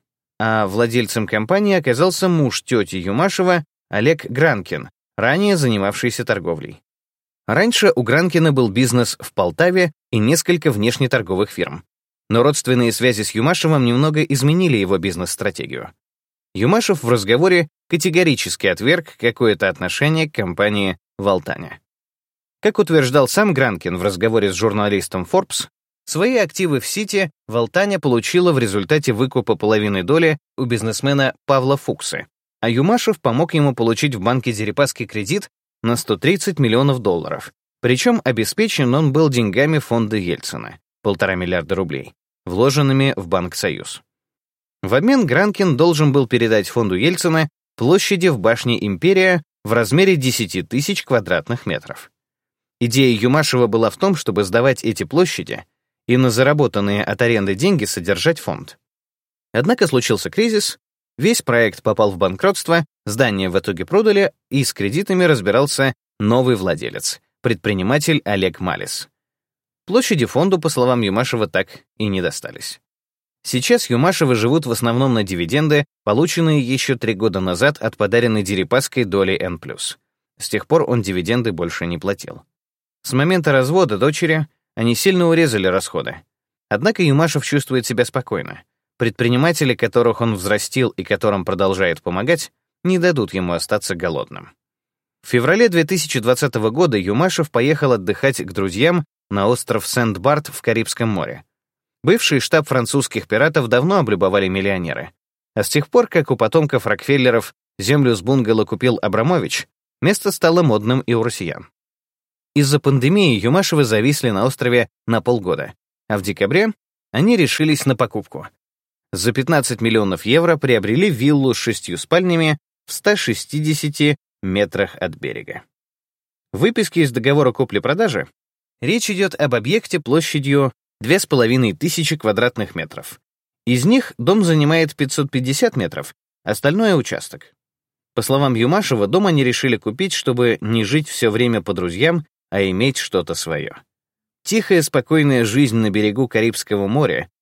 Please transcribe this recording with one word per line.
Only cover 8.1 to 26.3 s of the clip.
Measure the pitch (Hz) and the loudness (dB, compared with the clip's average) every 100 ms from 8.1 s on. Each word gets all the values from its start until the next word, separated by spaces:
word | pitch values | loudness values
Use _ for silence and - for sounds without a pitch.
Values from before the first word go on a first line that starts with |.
| 143 175 170 160 | 2 2 2 2
был | 135 117 | 2 0
бизнес | 104 127 123 117 - | 0 0 2 0 -4
в | - | -8
Полтаве | - 87 - 175 185 175 - - | -2 -2 2 2 2 0 -4 -4
и | 113 | 0
несколько | 110 165 - 175 151 | 2 0 0 0 0
внешнеторговых | 104 113 - 131 123 90 95 104 | 0 0 0 0 -2 -2 -2 -2
фирм. | - 78 80 - _ _ _ - | -4 -6 -8 -18 _ _ _ -2
Но | 113 | 2
родственные | 143 143 127 123 117 | 2 0 0 2 2
связи | - 123 107 | 2 0 0
с | 104 | -4
Юмашевым | 110 139 180 160 147 | -2 0 0 2 2
немного | 120 123 156 151 | 2 2 2 0
изменили | 151 135 143 175 175 113 | -2 0 2 2 2 2
его | 92 95 | 2 0
бизнес-стратегию. | 98 85 90 - 98 - 60 62 - _ _ _ _ _ _ 95 | -2 -4 -6 -6 -6 -6 -12 -12 -14 _ _ _ _ _ _ -2
Юмашев | 123 220 220 165 | 2 2 0 -2
в | 120 | 0
разговоре | 120 95 123 185 175 156 _ - | 0 2 2 4 2 0 _ -4
категорически | 170 180 165 170 123 92 - 98 | -2 0 2 2 0 -4 -2 -2
отверг | 87 120 175 - - | 0 0 0 -2 -4
какое-то | 117 - 117 90 98 | -4 0 0 2 -2
отношение | 87 92 - 147 160 156 | -2 -6 -2 0 0 -2
к | |
компании | - 92 85 104 104 95 90 _ - | -4 -6 -2 -2 0 -2 -4 _ -4
«Валтаня». | 101 92 85 - 82 - _ _ _ _ _ _ _ _ | 0 0 -2 -10 -12 -16 _ _ _ _ _ _ _ _
Как | 214 214 | -2 0
утверждал | 165 160 127 143 127 | 2 4 4 2 2
сам | 202 208 | 2 2
Гранкин | 131 127 87 90 87 | 2 0 0 -4 -2
в | |
разговоре | 104 87 110 113 101 | -2 0 0 2 0
с | 90 | 0
журналистом | 110 104 104 101 - 92 87 | 0 0 0 -2 -4 -8 -2
Forbes, | 185 185 - - _ _ _ - | -2 -2 -6 -10 _ _ _ -8
свои | 156 233 | -2 0